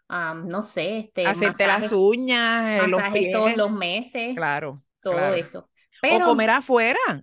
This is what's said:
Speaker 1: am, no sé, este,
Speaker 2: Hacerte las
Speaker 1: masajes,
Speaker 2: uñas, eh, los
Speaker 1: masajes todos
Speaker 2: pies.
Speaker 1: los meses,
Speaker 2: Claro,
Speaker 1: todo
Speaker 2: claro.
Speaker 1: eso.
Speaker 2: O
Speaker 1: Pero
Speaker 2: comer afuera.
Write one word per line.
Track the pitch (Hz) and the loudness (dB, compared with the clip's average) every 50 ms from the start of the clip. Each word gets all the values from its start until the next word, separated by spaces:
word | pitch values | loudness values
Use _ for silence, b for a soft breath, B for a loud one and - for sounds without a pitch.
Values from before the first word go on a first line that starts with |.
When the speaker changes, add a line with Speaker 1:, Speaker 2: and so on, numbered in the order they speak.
| _ - | _ -10
Speaker 1:
am, | 170 175 170 160 160 165 170 170 | -8 -6 -6 -6 -8 -8 -8 -8
no | 170 202 | -6 -6
sé, | 214 - - 175 160 190 220 220 | -8 -6 -6 -6 -4 -4 -4 -6
este, | 214 - - 190 180 | -8 -8 -4 -2 0
Speaker 2:
Hacerte | 196 196 - 208 208 - - 202 | 0 0 0 0 0 0 2 2
las | 196 196 214 | 2 2 2
Speaker 1:
masajes, | 220 214 | 0 0
Speaker 2:
uñas, | 226 190 190 202 233 247 262 254 247 240 233 226 233 233 226 220 | 2 4 4 4 4 2 0 0 0 2 2 2 2 0 0 0
eh, | 214 202 190 185 | 0 0 2 2
los | 180 196 | 2 0
Speaker 1:
masajes | 196 202 208 208 185 175 | 0 0 0 0 0 0
todos | 208 220 214 | 0 2 2
Speaker 2:
pies. | 220 233 | 2 2
Speaker 1:
los | 220 208 208 | 2 0 0
meses, | 214 196 180 175 180 220 247 - - 247 226 240 254 | -2 -2 -4 -4 -4 -4 -6 -8 -8 -8 -6 -6 -6
Speaker 2:
Claro, | 170 165 147 143 147 156 139 135 135 - _ _ _ | -4 -2 -2 -2 -2 -4 -8 -12 -14 -18 _ _ _
Speaker 1:
todo | - 190 175 | -6 -4 -2
Speaker 2:
claro. | 175 185 196 190 | 0 0 0 -2
Speaker 1:
eso. | 170 165 - - 180 - _ | -2 -4 -6 -12 -18 -20 _
Speaker 2:
O | _ b b b b b | _ b b b b b
Speaker 1:
Pero | b 294 339 359 359 | b 2 4 4 4
Speaker 2:
comer | 339 330 226 220 220 | 4 2 2 2 2
afuera. | 233 285 - - 254 233 226 233 302 466 523 - 151 139 | 2 0 2 2 2 4 4 4 2 2 0 -2 -2 -4